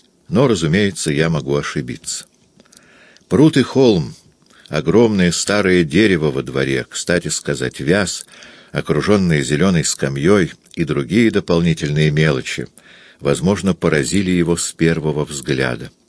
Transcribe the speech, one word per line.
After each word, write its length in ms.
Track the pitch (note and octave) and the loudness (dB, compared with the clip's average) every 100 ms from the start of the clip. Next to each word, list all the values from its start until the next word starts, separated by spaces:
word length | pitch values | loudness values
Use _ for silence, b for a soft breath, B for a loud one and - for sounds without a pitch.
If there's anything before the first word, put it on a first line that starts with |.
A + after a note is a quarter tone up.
| - _ - | -20 _ -4
Но, 200 | G#2 C3+ | 0 2
разумеется, 640 | F#2+ D#2+ F#2 G2+ E2+ D#2+ | 2 2 2 0 -2 -4
я 180 | C#2+ E2 | 0 0
могу 260 | D#2 C#2 C#2+ | 0 -2 -2
ошибиться. 680 | - D#2+ B1 - - - - _ _ _ b b b b b b - | -2 -6 -8 -10 -10 -12 -12 _ _ _ b b b b b b -2
Прут 280 | F#2+ D3+ C#3+ | 4 4 4
и 60 | |
холм, 500 | A#2 B2+ B2+ F#2 D2 - _ _ _ B B | 0 4 4 4 0 -10 _ _ _ B B
огромное 640 | D#2 D#2+ G2 A#2 G2+ F2 | -4 2 4 4 4 2
старое 520 | - - G#2 F#2+ F2+ | 0 -2 0 2 2
дерево 460 | D#2+ D#2+ A2 E2+ D2+ | 2 2 2 2 0
во 140 | C2 | -2
дворе, 420 | B1 C2 C2+ C2 A#1+ | -4 -4 -2 -2 -6
кстати 420 | - - F2 D#2+ | -8 -2 -2 -2
сказать, 500 | - - C#2 B1+ - | -8 -6 -6 -6 -6
вяз — 460 | C#2 G2 F#2 - - B B B B D2 | 0 0 0 -6 -14 B B B B -8
окруженные 640 | - D2+ D2 G#2 F2+ D2+ | -4 -2 2 2 2 0
зеленой 440 | B1+ D2 F#2+ F2 - | 0 0 2 2 0
скамьей 640 | - C#2 C#2 A2+ G#2 D#2+ - _ - | -4 -4 -2 2 2 2 -4 _ -6
и 80 | |
другие 480 | D#2 C#2+ C2+ G2+ A2+ | -4 -4 -2 2 2
дополнительные 800 | G2 F2 E2+ E2+ D#2+ D2+ D2 D#2 | 0 0 0 2 0 -2 0 2
мелочи, 560 | D2 D#2 C2 - - B1 _ B B B B | 2 0 0 -4 -10 -10 _ B B B B
возможно, 520 | C#2 C#2 F2 G2+ F#2+ | -4 0 0 0 0
поразили 580 | E2+ E2 D#2 C2+ F#2+ F#2 | 0 0 0 0 -2 0
его 260 | F2+ E2 E2+ | 0 0 -2
с 160 | - | -4
первого 500 | - E2 D#2+ D2+ D2 | -2 0 0 -2 -4
взгляда. 680 | D2 D2 C#2 C2 C2 A#1 - _ | -6 -8 -6 -2 -2 -4 -12 _